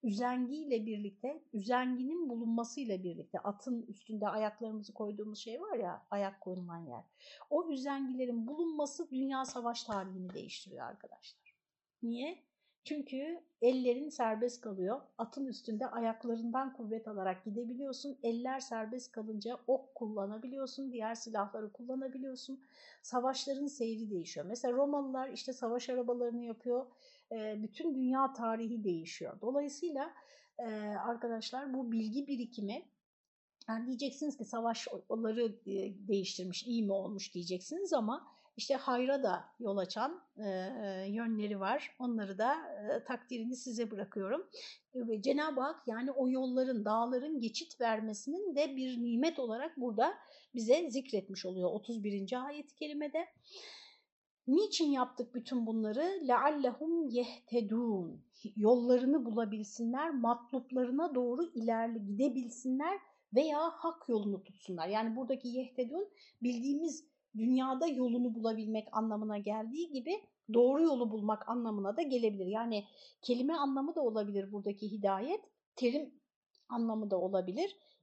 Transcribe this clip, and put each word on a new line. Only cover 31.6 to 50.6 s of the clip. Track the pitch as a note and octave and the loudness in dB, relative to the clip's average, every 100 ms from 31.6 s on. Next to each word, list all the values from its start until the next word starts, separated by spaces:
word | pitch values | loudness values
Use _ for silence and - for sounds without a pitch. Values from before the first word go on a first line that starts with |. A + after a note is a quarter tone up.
| C#4 | -4
bu | C4 A#3+ | -4 0
bilgi | A3+ A3 A#3 C#4+ | 0 0 -2 -2
birikimi, | C4+ A#3 A#3 G3+ B3 F4+ _ _ _ _ _ _ _ - | -4 -4 -4 -4 -4 -8 _ _ _ _ _ _ _ -4
yani | A3+ A#3+ | -2 -2
diyeceksiniz | B3 C#4 C4+ D4+ C#4 | -2 -2 -2 -4 -4
ki | |
savaşları, | G#3+ A#3 A#3 A3+ - G3 - A3+ A3+ A3 A#3 G3+ G3 | -4 -2 0 0 -4 -8 -4 -2 0 2 0 0 -4
eee, | G3 G3 G3 G3 | -2 -2 -6 0
değiştirmiş, | G3+ F#3 - F#3 F3+ A#3 | 2 2 -4 -6 -6 -2
iyi | A#3 | 0
mi | G#3 | 2
olmuş | G3 F#3+ G3+ - | 2 0 -4 -6
diyeceksiniz | F3 E3+ F#3 F#3 E4 G4 | -6 -4 -4 -4 -4 2
ama | D4 A3 C#4 - - _ - | 2 2 -2 -6 -20 _ -10
işte | - | -2
hayra | C4+ C4+ B3 B3+ C#4 | 0 2 2 4 2
da | A#3+ F3+ - _ | 2 0 -4 _
yol | A#3 G3 | -2 0
açan, | F3+ - B3+ F4+ _ - | 0 -2 -2 -4 _ -8
eee, | G#3 F#3 F#3 B3 G#3 F#3+ G3 | -4 -2 -2 -4 -4 -4 -4
yönleri | G#3 A#3 A3 G#3 G3+ | -2 0 0 -2 0
var. | F#3+ C4+ - - | 0 0 -2 -6
Onları | B3+ A3+ G3+ F#3+ | -2 -2 -2 0
da, | A3+ | 2
eee, | D#4 D#4+ G3 G#3 B3 | 2 -2 -8 -2 -2
takdirini | A#3 A#3+ - B3 A3+ B3+ | -2 -6 -4 -6 -4 -4
size | B3+ A3+ A3+ | -6 -2 -2
bırakıyorum. | G#3 G3+ - F#3+ C4+ F#4+ - - - _ | -2 -6 -4 -2 -2 -4 -12 -14 -16 _
Eee, | B3+ A#3 A3 | -6 -2 0
Cenab-ı | B3+ C#4 D#4 C4+ | 2 2 2 0
Hak | C4+ E4 - | -2 -4 -4
yani | A3 B3+ | -2 -2
o | C4 B3+ | 2 2
yolların, | C4 C4 B3+ C4 A#3+ | 2 2 2 2 2
dağların | G#3 A3 A#3 B3 C#4+ D#4 | 2 2 2 0 0 -2
geçit | A3+ - E4+ - | -2 -4 -10 -2
vermesinin | A#3+ A3 A3 G#3 - E4+ G4+ C#4 | 2 2 0 -6 -4 -2 0 0
de | D4 C4+ | 0 0
bir | C4 B3 | -2 0
nimet | A#3+ A#3 D#4 E4 | 2 4 4 2
olarak | B3 A3 D#4 D#4+ | -2 -2 -4 -2
burada | B3 G#3 C#4 G#4 - - - | -2 4 4 2 -10 -20 -8
bize | B3 | -4